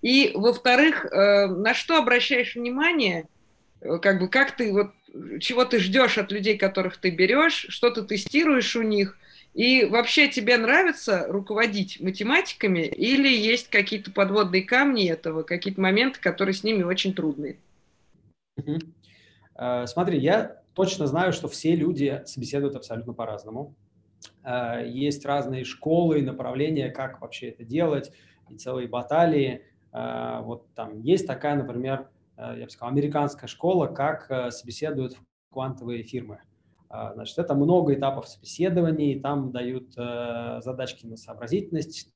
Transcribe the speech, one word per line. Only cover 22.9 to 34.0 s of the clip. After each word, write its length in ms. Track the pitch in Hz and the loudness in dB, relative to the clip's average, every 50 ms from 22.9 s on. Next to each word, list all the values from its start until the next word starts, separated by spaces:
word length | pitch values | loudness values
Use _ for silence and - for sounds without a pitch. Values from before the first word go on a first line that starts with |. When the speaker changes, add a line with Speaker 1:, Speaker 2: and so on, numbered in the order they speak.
| 113 113 117 120 117 | -10 -10 -8 -10 -8
Speaker 2:
по-разному. 600 | - 117 110 107 104 104 107 110 120 147 147 143 _ _ _ _ _ _ _ _ _ - - _ _ _ | -8 -8 -8 -8 -10 -12 -12 -12 -12 -12 -14 -16 _ _ _ _ _ _ _ _ _ -20 -20 _ _ _
Э, 400 | 131 123 123 123 117 120 120 120 | -6 -4 -4 -4 -4 -4 -6 -6
есть 380 | 120 120 127 139 147 143 143 - | -8 -6 -2 -2 -2 -2 -4 -4
разные 380 | 139 143 143 139 135 131 127 127 | -2 -2 -2 -2 -4 -6 -8 -8
школы 560 | - - - - 156 160 170 175 165 156 147 | -10 -12 -8 -2 0 2 4 4 4 2 2
и 20 | 135 | 0
направления, 680 | 131 131 - 131 127 127 131 143 156 160 147 131 123 | -2 -4 -6 -8 -6 -2 -2 -2 0 0 -2 -4 -4
как 300 | - - 131 131 - - - | -6 -6 -8 -8 -8 -12 -16
вообще 260 | 117 - - 127 120 | -14 -14 -12 -12 -12
это 140 | 113 _ 120 | -14 _ -14
делать, 480 | 113 123 156 170 165 147 139 - - - _ _ _ _ _ _ _ | -6 -2 0 0 2 0 -2 -4 -8 -16 _ _ _ _ _ _ _
и 60 | - | -20
целые 320 | - - 127 127 131 123 120 | -16 -10 -8 -8 -8 -8 -6
баталии. 760 | 123 123 120 - 147 160 170 170 156 147 139 127 123 - - _ _ _ _ _ _ | -6 -8 -4 0 4 4 4 6 4 4 2 2 -2 -6 -12 _ _ _ _ _ _
Э, 480 | 120 120 120 120 120 120 120 120 117 113 | -8 -8 -6 -6 -6 -6 -6 -8 -8 -8
вот 240 | 110 117 120 - _ _ | -10 -12 -12 -14 _ _
там 260 | - 113 107 107 107 113 | -14 -14 -12 -12 -8 0
есть 240 | 135 180 190 - | 2 2 2 2
такая, 300 | - 131 127 - 147 147 | -4 -8 -4 -2 -2 -2
например, 520 | 143 131 135 120 120 127 131 135 135 135 - _ _ _ _ _ | -2 -2 -4 -6 -6 -4 -4 -4 -6 -6 -12 _ _ _ _ _
э, 200 | - 117 117 117 117 | -16 -14 -12 -12 -12
я 40 | 120 | -14
бы 60 | 120 | -16
сказал, 200 | - _ 120 120 131 | -16 _ -10 -4 -2
американская 560 | 139 143 147 143 151 143 143 147 - - 117 | -2 -2 0 0 0 -2 -2 -4 -8 -16 -18
школа, 380 | - - - 170 185 180 156 127 | -16 -4 -2 0 2 2 0 -2
как, 380 | - - | -2 -2